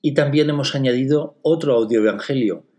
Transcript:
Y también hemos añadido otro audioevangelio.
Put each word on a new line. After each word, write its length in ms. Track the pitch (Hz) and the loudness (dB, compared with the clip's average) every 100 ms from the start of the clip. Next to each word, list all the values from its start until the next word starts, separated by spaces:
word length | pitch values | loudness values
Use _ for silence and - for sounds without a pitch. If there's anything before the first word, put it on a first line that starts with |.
Y 120 | 151 | 2
también 340 | 135 143 147 151 | 0 2 2 0
hemos 240 | 147 131 | -2 -4
añadido 640 | 143 131 123 135 147 - _ | -2 0 0 0 0 -2 _
otro 320 | 156 165 151 | -2 0 2
audioevangelio. 880 | 117 110 117 107 104 - 135 107 85 _ | 0 2 2 2 -2 -4 -2 -2 -4 _